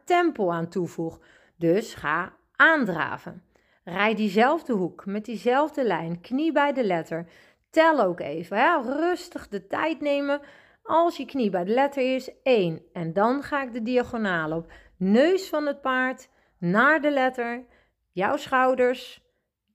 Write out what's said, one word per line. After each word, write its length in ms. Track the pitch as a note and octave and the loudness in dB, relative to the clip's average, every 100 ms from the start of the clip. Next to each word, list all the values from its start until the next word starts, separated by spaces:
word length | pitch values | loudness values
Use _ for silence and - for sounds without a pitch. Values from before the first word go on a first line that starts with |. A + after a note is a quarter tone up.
tempo 460 | - F4 F4 - F#3 | 0 2 2 0 0
aan 180 | E3+ E3 | 0 -4
toevoeg? 520 | F#3+ E3+ - E3 - _ _ _ - | -4 -6 -6 -8 -10 _ _ _ -4
Dus 380 | E3 F#3 A3 | 2 2 0
ga 380 | - D3 D#3 F#3 - _ - | -6 -2 -2 -4 -10 _ 4
aandraven. 840 | D4 D#4+ A3+ D#3+ C#3 - - F3 - _ _ _ | 6 6 2 -2 -4 -6 -12 -18 -20 _ _ _
Rijd 320 | - F3 G#3 G#3 | -10 -2 0 0
diezelfde 560 | G#3+ F#3 A#3+ E4 - | 0 2 2 2 -2
hoek 340 | A3 F3 - - | -2 -2 -6 -10
met 180 | G3+ | -8
diezelfde 600 | G#3+ G#3+ A#3+ B3+ D4+ D4 | -8 -6 0 2 2 0
lijn, 360 | A#3+ E3 E3 E3+ | -2 -2 -4 -8
knie 320 | - B3+ D#4+ | -6 -2 0
bij 200 | D4 C#4+ | 2 2
de 120 | C4 | 0
letter. 420 | G#3+ F3 D#3 E3 E3+ - _ _ _ | 0 -2 -2 -8 -8 -16 _ _ _
Tel 300 | - D#4+ D4+ | 2 4 4
ook 200 | F#3+ E3+ | 2 0
even, 360 | D#3+ D#3 F3 G3+ | -6 -8 -6 0
hè? 240 | D4 E4 | 2 2
Rustig 680 | A#3 C#4+ E4 F4 - - - | -2 -2 -2 -2 -6 -14 -10
de 180 | G3+ - | -12 -8
tijd 340 | - D#4 D#4+ | -4 -4 -4
nemen. 400 | D4 C#4+ C#4+ C#4+ C#4+ - _ _ | -2 -2 -2 -4 -6 -20 _ _
Als 340 | A4+ D#4+ E4+ E4+ | -2 2 2 0
je 80 | |
knie 260 | C4+ C#4 A#3+ | -6 -2 -2
bij 140 | F#3 | 0
de 80 | F#3 | 0
letter 420 | A#3 C#4 C#4 B3+ | 2 0 0 -2
is, 160 | C4 B3+ - | -2 -6 -6
één. 400 | - A#3+ F3 D#3+ - | 2 2 2 -4 -10
En 200 | - E3 | -10 -6
dan 300 | E3 A3 C#4 | 0 0 0
ga 200 | C4+ C#4+ | -2 -6
ik 100 | C4 | -6
de 100 | A#3 | -6
diagonaal 720 | A3 B3 A#3+ A#3+ G#3 F3 D#3 | -2 0 0 -2 -2 -2 -2
op. 200 | E3 E3 - - - | -4 -8 -16 -18 -4
Neus 520 | F#3 G#3+ D#4 F#4 - | 2 4 4 2 -2
van 180 | D4+ D4 | -4 -4
het 140 | C#4+ | -4
paard 480 | C4+ B3+ B3+ C4 - _ _ - | -4 -2 -2 -6 -14 _ _ -6
naar 420 | F3 G3 C4+ D#4 | 0 4 4 4
de 100 | C#4+ | 2
letter. 540 | C#4 C4 B3+ A#3 A#3+ B3+ _ _ _ _ | 2 0 0 -6 -8 -12 _ _ _ _
Jouw 260 | F3 G3+ C#4+ | -2 0 -2
schouders, 880 | - C4 C4 C4 B3 B3+ - - _ _ _ _ _ | 0 2 2 4 2 0 -8 -20 _ _ _ _ _